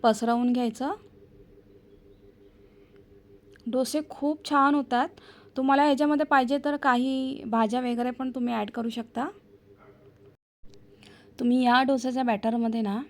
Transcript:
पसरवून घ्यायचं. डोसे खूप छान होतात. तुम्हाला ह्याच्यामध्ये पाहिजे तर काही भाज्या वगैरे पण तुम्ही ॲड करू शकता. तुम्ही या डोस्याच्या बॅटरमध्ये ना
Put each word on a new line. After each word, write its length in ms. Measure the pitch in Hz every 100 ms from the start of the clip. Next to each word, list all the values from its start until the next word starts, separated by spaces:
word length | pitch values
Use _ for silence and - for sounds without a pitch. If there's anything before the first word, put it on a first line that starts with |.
पसरवून 500 | 240 220 233 233 247
घ्यायचं. 380 | 247 240 226 277 427 - - - - - - _ 403 - 403 392 403 403 403 403 _ 403 403 _ - - - _ - - - -
डोसे 280 | 247 247 311 302
खूप 400 | - 285 302 -
छान 240 | 285 277
होतात. 340 | 294 269 247 311 - - - - -
तुम्हाला 280 | 262 269
ह्याच्यामध्ये 420 | 294 269 294 294 302
पाहिजे 320 | 277 247 277
तर 120 | 294 285
काही 680 | 285 247 262 262 262 269 285
भाज्या 340 | 226 220 247
वगैरे 300 | 247 240 247
पण 200 | 247 262
तुम्ही 240 | 254 240
ॲड 160 | 226 208
करू 180 | 233 233
शकता. 380 | 233 226 226 302 415 _ - _ - - - 403 _ - _ _ _ - - - - - - - -
तुम्ही 240 | 240 247
या 180 | 247 247
डोस्याच्या 400 | 269 269 254 254
बॅटरमध्ये 580 | 247 208 226 233 226 226
ना 220 | 214 208